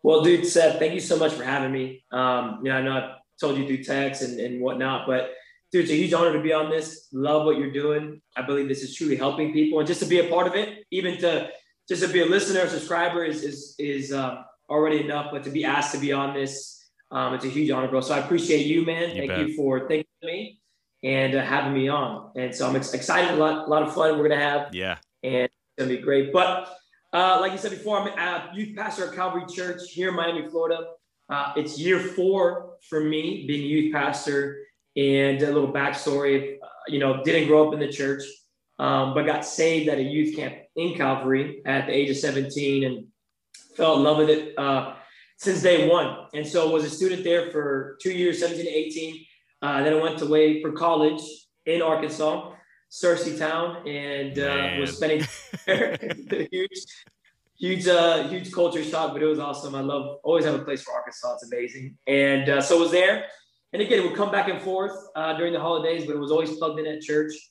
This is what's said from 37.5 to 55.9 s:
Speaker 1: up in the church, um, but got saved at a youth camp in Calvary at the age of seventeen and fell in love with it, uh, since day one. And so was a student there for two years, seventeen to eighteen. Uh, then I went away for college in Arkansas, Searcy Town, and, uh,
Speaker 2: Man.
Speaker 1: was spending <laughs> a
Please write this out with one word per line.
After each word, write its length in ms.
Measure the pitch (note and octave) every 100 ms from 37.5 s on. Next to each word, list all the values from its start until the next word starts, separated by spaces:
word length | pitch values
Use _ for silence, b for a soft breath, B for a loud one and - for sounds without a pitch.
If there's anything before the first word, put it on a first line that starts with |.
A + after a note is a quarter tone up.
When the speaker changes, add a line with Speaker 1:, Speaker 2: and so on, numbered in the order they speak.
| D3+ D3+
Speaker 1:
up 60 |
in 60 | D3+
the 120 | C#3+
church, 300 | - C#3 C#3 - - _ _ _ _
um, 380 | C#3 C3+ C3+ D3
but 100 | D3
got 180 | D3+
saved 460 | - - D#3+ E3 D3+
at 80 | C#3
a 60 |
youth 320 | C3+ D3+ D3+ D3+
camp 180 | C3 - - -
in 180 | E3+
Calvary 680 | - C3+ C3 B2+ C3+ D3 - C3+
at 220 | C3+ C3+
the 40 |
age 200 | C3+ C#3+
of 60 | C3+
seventeen 680 | D3 C3+ C3+ C#3+ C#3 C#3
and 240 | C3 A#2+ - _ _ _ _ - _ -
fell 200 | D#3+ D3+
in 80 |
love 140 | C#3+ D#3
with 120 | D3+
it, 300 | D3+ - -
uh, 340 | C#3 C3+ - B B B B B
since 240 | G3 F3+
day 260 | F3+ E3+ D3+
one. 400 | E3+ C3+ - -
And 120 | D3 D3+
so 240 | F3 D#3+
was 140 | D#3+
a 60 | D3+
student 340 | D3+ F#3 F3+
there 260 | F3 E3+ E3+
for 480 | D#3 C#3+ C3+ C3+ -
two 100 | F#3
years, 280 | F3+ F3+ E3
seventeen 260 | E3+ E3 E3+
to 60 |
eighteen. 540 | D3+ D#3 D#3 D#3+ D#3+ b b b b
Uh, 200 | C#3+ C#3
then 100 | D3
I 80 | D#3
went 200 | E3 D#3
away 400 | D3 D#3 D#3 D#3
for 120 | D#3+
college 480 | - E3 D#3+ D3+ D#3 - - _ _ -
in 160 | E3
Arkansas, 720 | E3 D#3 D#3 - D#3 F3 - B B B B
Searcy 460 | - F3+ E3+ E3+ D3+
Town, 480 | D#3 E3 E3+ E3+ D3+
and, 500 | D3 C#3+ C#3 C#3 C3+
uh, 100 | C#3+
Speaker 2:
Man. 320 | C#3 - -
Speaker 1:
was 160 | C3+ -
spending 280 | D#3 D3+ D#3 - -
<laughs> 200 | - -
a 800 | F#3 -